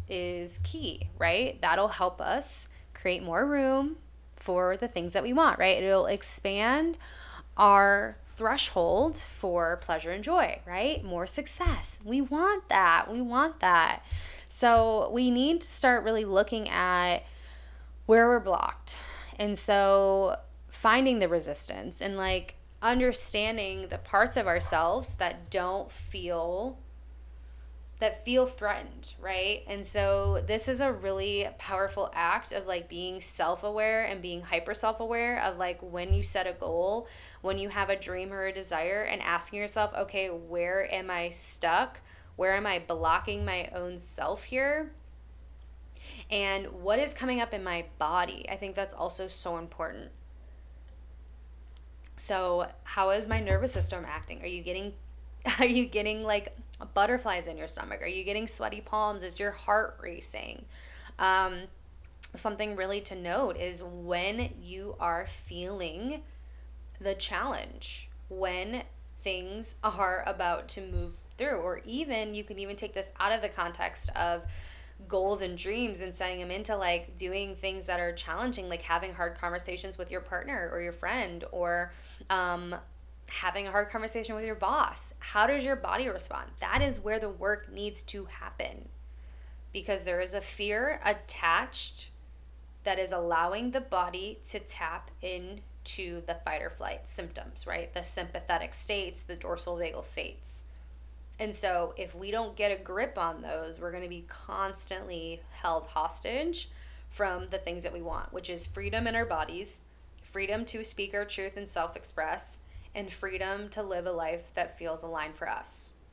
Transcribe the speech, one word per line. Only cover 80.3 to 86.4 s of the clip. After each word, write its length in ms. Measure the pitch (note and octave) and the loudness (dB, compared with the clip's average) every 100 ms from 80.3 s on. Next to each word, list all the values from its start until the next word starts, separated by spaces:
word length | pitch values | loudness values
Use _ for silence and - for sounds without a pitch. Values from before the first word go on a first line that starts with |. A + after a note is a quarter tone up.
| F#3 - B3 E3+ | -6 -4 -4 -4
or 80 | F3 | -4
your 120 | F3 | -4
friend, 520 | E3+ F#3 B3 F#3+ E3+ - | -4 -2 -2 -2 -6 -6
or, 400 | F3+ F3 F3 F3 - - - - | -2 0 2 0 -8 -16 -12 0
um, 440 | F#3+ F3+ F3 F3 F3 - - - - - | 2 2 0 -4 -8 -10 -18 -18 -18 -10
having 380 | - F#3 F#3+ G3 | -4 -2 -2 0
a 40 | |
hard 200 | G3+ G#3 | 2 2
conversation 440 | A3+ A3 A#3 A3+ | 0 -2 -2 -4
with 100 | G#3+ | -4
your 100 | A3 | -4
boss. 580 | G#3+ G3 D4 - - - - | 0 2 4 2 0 -8 -8
How 280 | - G#3 A#3 | 0 4 6
does 180 | C#4+ | 6
your 120 | C4 C4+ | 2 0
body 320 | F3+ G3 B3+ | 0 0 0
respond? 420 | F#3 - C3 | -4 -6 -6